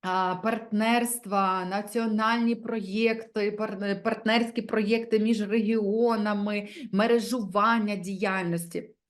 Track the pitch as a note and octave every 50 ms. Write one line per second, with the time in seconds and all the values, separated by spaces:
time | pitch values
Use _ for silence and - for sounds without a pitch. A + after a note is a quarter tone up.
0 | - F#3 F#3 F#3+ F#3 F3+ F3+ - - A3+ A#3 A3 - - G#3 G#3 A3 A3+ A#3 A#3+
1 | A#3+ A#3 - - - F#3+ G3+ G3 G3 F#3+ F#3 F#3 F3+ F3+ G3 G#3 G#3 - - A#3
2 | A3+ A3 G#3+ G#3+ A3 A3+ A#3 A#3+ A#3 A#3 A#3 A3+ - - A3+ A3 F#3+ F#3+ G3 A3
3 | A3+ A3+ A3+ A3+ - - - G#3+ G3+ G#3 G#3 G#3 A3 G#3 G3+ F#3+ G3+ G3+ G3 G3
4 | - A3+ A3 - - A3 A3+ A3+ A#3 A#3 - A#3 A3+ - A3+ A3 G#3 G#3 A3+ A3+
5 | A3+ A#3 A3 G#3+ G#3+ A3+ A3+ G3+ G#3 G3 A3 A#3 G3+ G#3+ A3+ A3 G3+ G3 G#3+ A3+
6 | A#3+ A#3 A3+ G#3+ G#3 G#3+ G#3 G3+ G3+ G#3 G#3 G#3 G#3 - - E4 B3+ - F#3 G3
7 | A3 A#3 A#3 A#3 G3+ F#3+ B3+ B3 G3+ F3+ F#3 G3+ G#3 A3+ A#3 A3+ G#3 G#3 G#3 F3+
8 | F3 G3 G3 F3+ G#3 G3 F#3+ F#3+ F3+ E3+ E3+ E3+ E3+ - - E3+ - - - _
9 | _